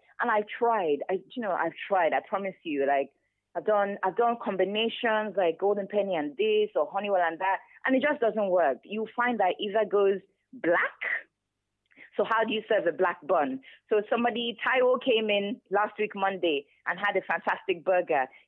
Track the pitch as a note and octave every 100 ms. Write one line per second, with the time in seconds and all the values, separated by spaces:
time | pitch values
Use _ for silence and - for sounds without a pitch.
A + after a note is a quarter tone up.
0 | _ - A#3+ G#3+ G#3 - A#3 A3+ E3+ C#3+
1 | - F#3 - - G#3+ F3 E3 - - G3
2 | D#3+ C3+ - G3 G3 F3+ E3 C#3+ C#3 C#3
3 | C#3 _ _ _ _ F3+ F#3 G#3 G3+ G3+
4 | F#3+ F3 A#3 A#3 A#3 F#3+ F#3 G#3 A3+ -
5 | A#3+ G#3+ G#3+ F#3 F3 - G3 G#3 G3 G#3
6 | G3 F3 D3 C#3 G#3+ G#3+ G#3 F3 D3 G3
7 | G3+ G3 E3 E3 F#3+ F#3+ - - - C4
8 | D4 D4 A3+ G#3+ G3 F3+ D#3 B2 - G#3+
9 | A3 - A#3+ A#3 F#3 - G#3 G3+ G#3+ G3+
10 | G3 G3 - _ _ C4 D#3+ F3 C5+ -
11 | - - - _ _ _ _ _ _ _
12 | - - G3+ A3+ A3 G#3+ G#3 G#3 E3+ D#3
13 | F#3 F3 - F3+ C#3 C3 - - - G#3+
14 | G#3 A#3+ A#3+ A3+ A#3 - B3 B3+ B3 B3+
15 | C4+ A3+ A3 G3+ G3+ G3 - G3 G#3+ -
16 | G#3+ G#3 G3 F#3+ E3+ C#3+ - _ - F3
17 | G3+ F#3+ F3+ E3+ - F#3 - E3+ D3+ F3+
18 | - D3+ C3 -